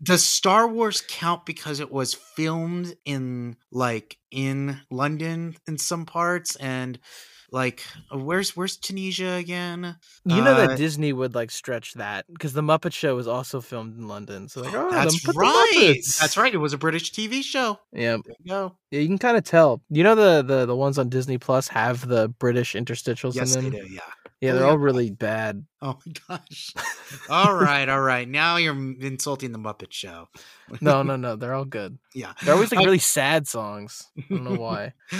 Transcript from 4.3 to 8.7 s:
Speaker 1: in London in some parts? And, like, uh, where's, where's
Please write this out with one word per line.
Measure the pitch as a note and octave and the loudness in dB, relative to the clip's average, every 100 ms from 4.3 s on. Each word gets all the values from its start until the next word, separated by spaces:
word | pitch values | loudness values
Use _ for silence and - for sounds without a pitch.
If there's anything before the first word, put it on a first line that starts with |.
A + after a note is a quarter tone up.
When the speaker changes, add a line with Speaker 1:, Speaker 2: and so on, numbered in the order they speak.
Speaker 1:
in | C3+ C3+ C3+ C#3 C#3 - | -4 -2 -2 -4 -8 -10
London | B2+ C#3+ D3+ D#3+ E3 E3+ D#3 - | -4 -2 -2 -6 -6 -8 -12 -10
in | D#3+ | -8
some | - E3+ | -6 -6
parts? | E3 E3 E3+ F3 F3 - | -6 -2 0 -2 -4 -8
And, | C3+ C3 B2+ A#2+ - - - - _ | -6 -6 -6 -10 -16 -20 -20 -20 _
like, | B2+ B2+ B2 - - - | -2 -2 -4 -12 -20 -12
uh, | C#3 | -8
where's, | C3+ F3+ F#3+ - | -4 -2 -2 -4
where's | F#3 | -6